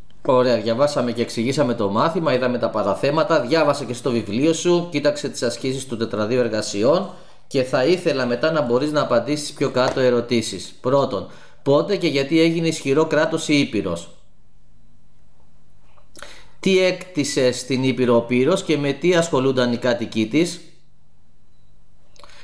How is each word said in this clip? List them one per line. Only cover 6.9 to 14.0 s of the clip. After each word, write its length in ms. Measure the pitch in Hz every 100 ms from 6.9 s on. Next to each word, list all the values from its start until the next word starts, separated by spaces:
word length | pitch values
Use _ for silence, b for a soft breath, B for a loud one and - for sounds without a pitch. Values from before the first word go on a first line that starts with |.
| 175 190 B B B B
και 160 | 135
θα 220 | 127 135
ήθελα 420 | 135 180 170 135 123
μετά 260 | 120 156
να 80 | 160
μπορείς 320 | 123 123 151
να 80 | 147
απαντήσεις 520 | - 120 107 101 -
πιο 180 | - 135
κάτω 300 | 123 131 139
ερωτήσεις. 720 | 127 120 117 120 110 90 - -
Πρώτον, 460 | 127 139 127 98 - B B B
πότε 340 | - 143 185 190
και 120 | 165
γιατί 320 | 139 139 160
έγινε 260 | 165 165 165
ισχυρό 400 | 156 135 139 160
κράτος 420 | 147 160 120 -
η 100 | 143
Ήπειρος; 500 | 131 104 90 85